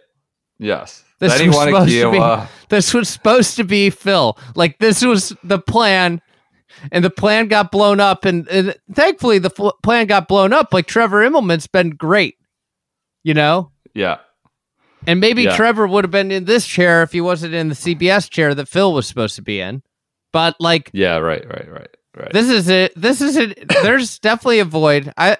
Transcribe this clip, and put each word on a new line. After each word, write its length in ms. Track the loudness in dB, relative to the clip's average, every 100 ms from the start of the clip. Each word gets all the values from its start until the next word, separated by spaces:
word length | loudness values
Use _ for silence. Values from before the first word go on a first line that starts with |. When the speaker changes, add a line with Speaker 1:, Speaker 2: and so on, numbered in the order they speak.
| _ _ _ _ _ -12
Speaker 1:
Yes. 440 | -6 -6 -8 -20 _ -4
Speaker 2:
This 160 | 0
Speaker 1:
Then 80 | 2
he 60 | 4
Speaker 2:
was 100 | 4
Speaker 1:
won 100 | 4
a 40 |
Speaker 2:
supposed 180 | 4 4
to 220 | 4 2
be, 60 | 2
Speaker 1:
Kiowa. 300 | 2 0 -4 -16 -4
Speaker 2:
this 240 | -2 0
was 160 | -2 -2
supposed 460 | -2 2 2 2 -2
to 60 |
be 260 | -2 0 0
Phil. 480 | -2 -2 0 0 -2 -10
Like, 240 | -2 -2 0
this 260 | 0 2
was 320 | 2 0 -2 -10
the 140 | -4 -4
plan, 640 | -2 0 2 2 0 -2 _ _ _ _ _ -20 -6
and 120 | -2
the 60 | -2
plan 380 | 0 0 0 0
got 240 | 0 0
blown 280 | 0 2 2
up, 260 | 2 0 -2
and, 220 | -4 -2
and 260 | -2 -2 -4 -8
thankfully 460 | 0 0 0 0 2
the 100 | 0
fl-, 200 | -2 -4 -2
plan 240 | -2 0 2
got 200 | 0 0
blown 260 | 0 2
up. 200 | 2 0
Like, 140 | -2 0
Trevor 400 | 0 0 2 2
Immelman's 400 | 2 0 -2 -2
been 240 | -2 -2
great, 440 | -4 0 0 0 -6 _ _ _ _ _ _ _ _
you 100 | -2
know? 380 | 0 2 0 -4 _ _
Speaker 1:
Yeah. 240 | -6 -4 -6 _ _ _ _ _ _ _ _ -2
Speaker 2:
And 140 | 0
maybe 240 | 2 2
Speaker 1:
Yeah. 120 | 0 2
Speaker 2:
Trevor 300 | 0 0 0
would 160 | 0
have 80 | 0
been 200 | -2 -2
in 140 | -4 0
this 200 | -2 0
chair 380 | 0 2 2
if 80 | 0
he 100 | -2
wasn't 320 | -4 -4 -4
in 160 | -6 -6
the 60 | -6
C 180 | -6
B 160 | -2 0
S 200 | 0 -2
chair 240 | -2 -2 -2
that 120 | -4
Phil 240 | 0 0
was 120 | 0 -4
supposed 280 | -6 -6 -6
to 60 |
be 180 | -8 -8
in. 240 | -8 -12 -16 _ _ _ _
But, 240 | -2 -2 -2
like, 300 | -2 -2 -2
Speaker 1:
Yeah, 240 | -2 0 0
right, 280 | -2 -4 -8
right, 220 | -16 -16
right, 200 | -20 -20 _ _ -18
right. 140 | -6
Speaker 2:
this 160 | -2 0
is 200 | 0 2
it. 240 | 2 0 -2
This 260 | -2 0
is 140 | 0 0
it. 320 | -2 -6 -2
<coughs> 160 | 0
There's 340 | 2 0 -2 -4
definitely 400 | -2 -2 0 0
a 60 | 0
void. 460 | 0 2 0 -2 -2
I, 200 | 0 0